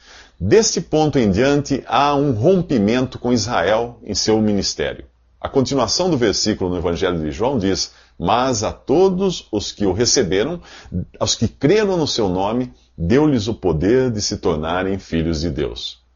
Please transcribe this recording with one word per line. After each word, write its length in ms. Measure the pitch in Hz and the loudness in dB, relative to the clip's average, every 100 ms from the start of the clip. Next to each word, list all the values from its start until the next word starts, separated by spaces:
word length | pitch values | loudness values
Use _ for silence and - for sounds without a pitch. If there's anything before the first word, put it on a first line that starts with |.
| - - - _ | -20 -20 -20 _
Deste 420 | 90 196 220 - | 2 4 4 -2
ponto 360 | 165 151 156 139 | 0 2 2 4
em 140 | 107 | 2
diante, 540 | 92 135 143 143 139 - | 4 4 2 0 -4 -2
há 260 | 117 143 | 0 2
um 200 | 143 143 | 2 0
rompimento 880 | 110 139 190 - 131 101 127 127 - | 2 2 2 2 2 2 2 -2 -4
com 120 | 120 | 0
Israel 680 | 123 101 107 87 107 120 120 | 0 0 0 2 2 0 -8
em 120 | - 101 | -8 -4
seu 260 | - 110 | 2 2
ministério. 600 | 107 101 90 - 71 - - _ _ _ | 2 0 -2 -4 -6 -6 -14 _ _ _
A 80 | - | -2
continuação 640 | 139 127 139 110 - 185 | 0 0 0 0 0 0
do 80 | 147 | 2
versículo 500 | 117 90 107 101 92 | 0 0 -2 -2 -2
no 80 | 90 | -2
Evangelho 440 | 87 85 92 87 | -2 0 -2 -2
de 100 | 76 | -4
João 260 | 71 120 139 | -2 -2 0
diz: 360 | 95 90 - - _ _ | 0 -2 -4 -12 _ _
"Mas 460 | 85 113 131 117 | 0 0 0 -2
a 80 | 104 | -4
todos 720 | - - 147 190 185 196 170 - | -8 0 2 4 2 -2 -4 -6
os 180 | 104 - | -6 -6
que 160 | - 101 | -4 -2
o 60 | |
receberam, 680 | 92 117 147 98 95 131 175 - - - 87 - - | 0 0 0 0 0 -2 -4 -12 -20 -10 -10 -10 -6
aos 160 | 107 - | -4 -2
que 100 | 117 | -4
creram 500 | - 139 214 208 180 | 0 2 2 2 0
no 100 | 139 | -2
seu 220 | - 101 | -2 -2
nome, 440 | 90 101 120 127 - _ - | -2 -2 -2 -6 -10 _ -8
deu-lhes 480 | 82 131 151 131 104 | 0 4 4 2 -2
o 80 | |
poder 560 | 110 92 80 90 127 127 | -2 0 2 2 4 2
de 100 | 107 | -2
se 160 | - 104 | -6 -4
tornarem 600 | 95 78 78 90 95 95 | -2 -2 -2 -4 -2 -4
filhos 420 | - 82 80 78 | -4 -2 -2 -2
de 100 | 85 | -4
Deus." 520 | 69 64 60 - - _ | -4 -6 -6 -12 -14 _